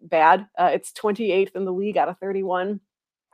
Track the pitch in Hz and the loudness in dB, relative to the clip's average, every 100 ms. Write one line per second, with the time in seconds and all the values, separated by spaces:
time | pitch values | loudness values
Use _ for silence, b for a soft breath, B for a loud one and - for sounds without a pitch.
0 | 170 160 156 190 202 - 175 - - - | -2 4 6 4 0 -2 0 0 -4 -6
1 | 214 202 214 185 190 180 196 180 208 180 | -4 -2 0 0 0 -4 -4 -4 -2 0
2 | 147 180 196 196 185 180 190 202 - _ | -2 -4 -6 -4 -2 -2 -4 -6 -12 _
3 | _ _ _ | _ _ _